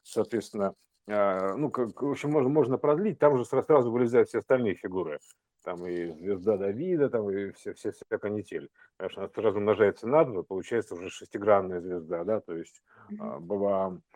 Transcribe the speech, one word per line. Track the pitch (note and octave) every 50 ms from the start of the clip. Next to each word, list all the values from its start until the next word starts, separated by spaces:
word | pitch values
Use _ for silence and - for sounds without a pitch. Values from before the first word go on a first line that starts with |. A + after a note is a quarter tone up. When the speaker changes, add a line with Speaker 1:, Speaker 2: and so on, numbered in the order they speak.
| _
Speaker 1:
соответственно, | - - A2+ A2 - A#2 G#2+ - - - G#2 G2+ F#2+ - _ _ _ _ _ _ G2+
а, | G#2 G#2 G2+ G2 F#2 F#2+ F#2+ G2 G2
ну, | C3 D3+ B2+
как, | - C3 B2 G#2+ - -
в | D3 C#3+
общем, | C3+ - - D3
можно, | D3+ D3+ B2+ C3
можно | D3+ D#3 B2+ B2 C3 -
продлить, | - D3 D3+ D#3+ G#3 G#3+ D#3 -
там | D3 D3 C#3
уже | B2 A#2
сра-, | - C3 C3 -
сразу | - D#3 C#3 A#2+ A#2
вылезают | A2+ B2 B2 A#2 B2 A#2+ G#2+ -
все | - A2
остальные | - - C3+ B2+ A#2+ G#2 F2
фигуры. | - - F#2+ F2+ F#2 E2 D#2 D2 - - _ _ _ _ _ _ _ _
Там | F#2 F2 F2 F2
и | F2+ F2 F2 E2+ E2+
звезда | D#2+ D#2 F2 G2 G2+ F2+ F2+ A2 G#2 F#2+
Давида, | G2 G2+ G2+ B2 E3+ F#3 F3+ D3+ C#3 A#2+
там | A#2 A2+ G#2 G2+
и | F#2+ G2+ G2 F#2+
вся, | - - - - -
вся, | - - -
вся | - - - - A2+ -
канитель. | - G2+ G#2 G#2+ F#2+ - F2 D#2 - - _ _ - _ _
Потому | - F#2 F#2+
что | - G2
она | G2 - -
сразу | G#2+ G#2 G#2+ F#2+ G#2
умножается | G#2 G#2+ G2+ G2+ G#2+ G2 - - - A#2
на | C#3+ D#3 D#3+
два, | C3+ G#2 F2+ -
получается | - F#2+ F#2 E2+ - A#2+ A2+ G2+ - F#2
уже | E2+ F#2 F2
шестигранная | - - G2+ - - G#2 G2+ G#2+ G2+ G2 F#2+ F#2 F#2 F2
звезда, | E2+ F#2 F2+ E2+ D#2+ D#2+ F2 E2+ F2
да, | G2+ A2 G#2
то | - - E2+
есть, | E2 E2 - _ _ _ _ _ - - -
Speaker 2:
Мгм. | G#3 G#3+ G#2+ - -
Speaker 1:
а, | C#2+
бабам. | E2+ - G#2 G2 G2+ G2+ G2 F#2+ F#2+ F#2+ F2+ D#2+ - _ _